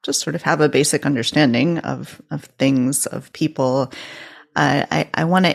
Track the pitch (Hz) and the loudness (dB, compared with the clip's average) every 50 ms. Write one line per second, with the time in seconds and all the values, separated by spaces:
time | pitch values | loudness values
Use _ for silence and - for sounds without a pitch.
0 | - - 285 - - 160 151 165 - 147 160 156 151 147 - - 147 - - 147 | -6 -4 -4 -4 -4 -4 -6 -4 0 0 2 4 2 4 4 2 2 2 0 -2
1 | - 147 143 120 120 - - 147 156 127 117 120 135 170 170 160 - - 131 127 | 0 0 -2 0 -2 0 2 2 4 4 4 2 2 2 0 -2 -4 -6 -6 -6
2 | - - - - - _ 156 147 - - _ _ 131 135 139 131 123 127 139 - | -8 -14 -16 -20 -14 _ -10 -10 -10 -12 _ _ 2 2 2 2 2 0 0 -2
3 | - - - 123 139 - _ - 160 156 156 - 135 127 127 139 131 123 - - | -4 -4 -8 -10 -12 -12 _ -4 -4 -4 0 0 0 0 2 0 -2 -2 -6 -16
4 | - - - - - - - - - _ _ - 151 143 139 143 - - 160 156 | -16 -16 -16 -18 -18 -20 -20 -20 -20 _ _ 0 0 2 2 0 -2 -2 -2 -4
5 | 151 - - - 160 165 175 185 185 170 | -2 -2 -2 -2 0 2 2 4 4 2